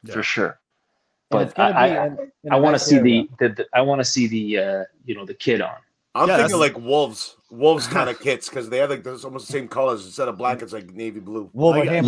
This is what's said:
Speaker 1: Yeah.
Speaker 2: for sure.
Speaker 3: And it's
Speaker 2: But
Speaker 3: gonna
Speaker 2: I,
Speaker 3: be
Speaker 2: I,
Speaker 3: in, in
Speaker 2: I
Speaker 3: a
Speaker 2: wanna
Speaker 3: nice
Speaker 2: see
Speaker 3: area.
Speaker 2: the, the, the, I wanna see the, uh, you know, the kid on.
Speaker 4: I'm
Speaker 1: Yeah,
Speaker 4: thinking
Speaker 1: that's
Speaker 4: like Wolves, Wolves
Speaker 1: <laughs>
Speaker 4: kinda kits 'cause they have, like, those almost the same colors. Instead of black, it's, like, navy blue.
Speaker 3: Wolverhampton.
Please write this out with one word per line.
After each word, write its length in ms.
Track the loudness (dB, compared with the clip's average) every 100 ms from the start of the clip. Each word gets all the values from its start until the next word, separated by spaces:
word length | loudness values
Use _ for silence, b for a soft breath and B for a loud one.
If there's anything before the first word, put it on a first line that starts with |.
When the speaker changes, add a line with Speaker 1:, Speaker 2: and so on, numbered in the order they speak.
Speaker 1:
Yeah. 120 | -12
Speaker 2:
for 80 | -8
sure. 340 | -4 -2 -4 -6 _ _ _ _ _ _ -4
Speaker 3:
And 100 | -2
it's 120 | 0
Speaker 2:
But 180 | 0 2
Speaker 3:
gonna 40 | 4
Speaker 2:
I, 100 | 4
Speaker 3:
be 60 | 2
Speaker 2:
I, 100 | -2
Speaker 3:
in, 120 | -4 -12 _
in 80 | 0
Speaker 2:
I 40 | 4
Speaker 3:
a 40 |
Speaker 2:
wanna 120 | 4
Speaker 3:
nice 140 | 4 4
Speaker 2:
see 100 | 6
Speaker 3:
area. 280 | 6 4 0 0
Speaker 2:
the, 100 | -2
the, 60 | -2
the, 100 | -2
I 60 | 2
wanna 220 | 2 2
see 240 | 0 0 0
the, 300 | 0 -2 -2
uh, 260 | -2 -4 -6 _
you 100 | -12 -12
know, 100 | -12
the 80 |
kid 260 | -8 -2 0
on. 140 | -2 -8 _ _ _
Speaker 4:
I'm 140 | 0 2
Speaker 1:
Yeah, 80 | 4
Speaker 4:
thinking 200 | 2 2
Speaker 1:
that's 160 | 2
Speaker 4:
like 40 | 0 0
Wolves, 500 | 0 0 -4 -14 -16 _
Wolves 360 | 2 4 4 0
Speaker 1:
<laughs> 60 |
Speaker 4:
kinda 220 | -2 -2
kits 340 | -4 -4 -4 -4
'cause 220 | -10 -6
they 80 | -2
have, 120 | -2
like, 120 | -2
those 220 | -8 -14
almost 240 | -14 -14 -8
the 40 |
same 140 | -8 -6
colors. 400 | -2 -2 -2 -8
Instead 220 | -6 -6
of 100 | -4
black, 240 | -4 -4
it's, 100 | -8
like, 160 | -14 -14
navy 260 | -12 -10 -10
blue. 320 | -10 -10 -10
Speaker 3:
Wolverhampton. 540 | 2 4 4 2 2